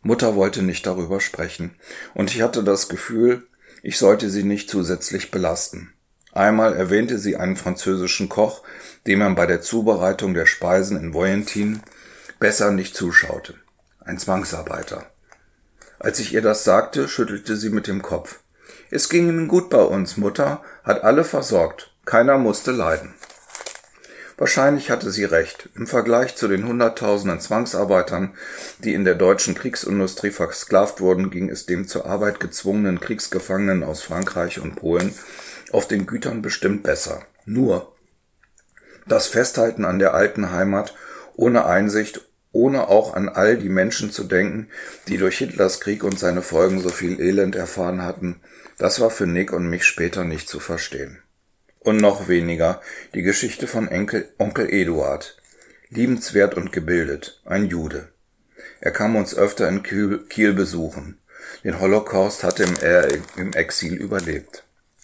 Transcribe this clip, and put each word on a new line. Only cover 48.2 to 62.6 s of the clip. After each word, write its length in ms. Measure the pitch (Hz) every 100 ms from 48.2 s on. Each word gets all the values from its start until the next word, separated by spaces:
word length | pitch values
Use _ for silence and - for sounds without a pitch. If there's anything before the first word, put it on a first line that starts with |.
| 90 87 _ - - -
das 240 | 92 -
war 80 | 117
für 180 | - 95
Nick 280 | 87 98
und 120 | 90 87
mich 180 | 87
später 400 | - - 85 92
nicht 220 | 87 78 -
zu 140 | 76
verstehen. 600 | - 85 - 69 67 67 _ _ _ _ _ _
Und 180 | - 107
noch 280 | 104 98 90
weniger 540 | 87 85 85 82 92 - - -
die 80 | -
Geschichte 460 | 90 101 120 - 123
von 180 | 113 110
Enkel, 420 | 90 104 110 - _
Onkel 340 | 104 - 104
Eduard. 640 | 101 85 80 69 71 - - _ _ - _ _
Liebenswert 640 | 113 123 120 - 101 101 90
und 160 | 87
gebildet, 680 | - 80 87 76 69 - -
ein 220 | - 95 101
Jude. 420 | 85 78 73 - _ _ _ _ - - -
Er 100 | -
kam 240 | - 107
uns 220 | 113 95 -
öfter 320 | 101 - 85
in 160 | 95
Kiel, 400 | - 98 101 101 -
Kiel 240 | - 107
besuchen. 640 | 98 87 85 80 76 71 - _ - - -
Den 160 | - 82
Holocaust 640 | 95 104 104 98 98 -
hatte 240 | 87 -